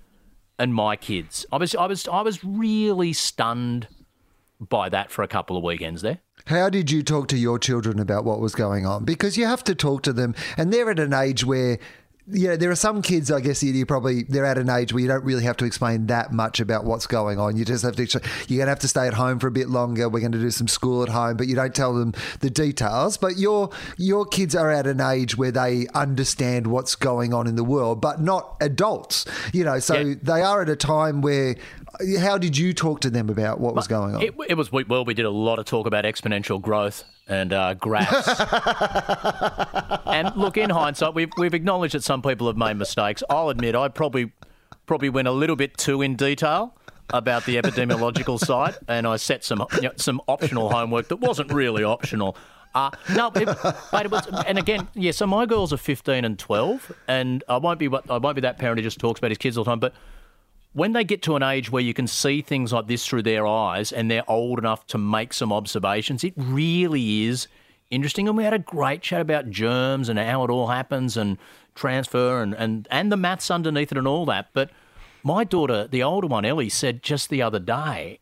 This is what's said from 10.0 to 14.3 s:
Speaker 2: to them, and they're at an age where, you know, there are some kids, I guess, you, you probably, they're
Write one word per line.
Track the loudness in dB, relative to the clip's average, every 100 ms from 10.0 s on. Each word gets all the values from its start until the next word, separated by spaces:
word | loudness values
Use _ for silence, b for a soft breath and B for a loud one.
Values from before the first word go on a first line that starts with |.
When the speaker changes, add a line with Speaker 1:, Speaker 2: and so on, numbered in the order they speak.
Speaker 2:
to | 0
them, | 0 0 -2 B B
and | 2
they're | 2 2
at | 2
an | 2
age | 2 2 0
where, | 0 2 2 0 B B B _ -4
you | 0 2
know, | 2
there | 2
are | 2
some | 2 0
kids, | 2 2 2
I | 0
guess, | 0 0
you, | 2
you | 2 2
probably, | 0 2 0
they're | 0